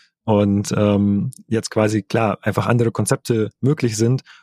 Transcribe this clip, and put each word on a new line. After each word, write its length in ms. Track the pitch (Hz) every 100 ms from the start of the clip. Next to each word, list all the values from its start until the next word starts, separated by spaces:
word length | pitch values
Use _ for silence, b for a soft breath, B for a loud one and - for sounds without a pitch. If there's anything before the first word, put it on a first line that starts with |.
| b b
und, 500 | - 104 101 101 101 110
ähm, 540 | 104 101 101 101 131 - -
jetzt 240 | 110 -
quasi, 320 | - 107 107
klar, 360 | 98 117 110 95
einfach 240 | - 101 104
andere 240 | 117 117
Konzepte 560 | - 104 131 - 113 107 -
möglich 340 | 127 151 123 107
sind 240 | 117 131 - B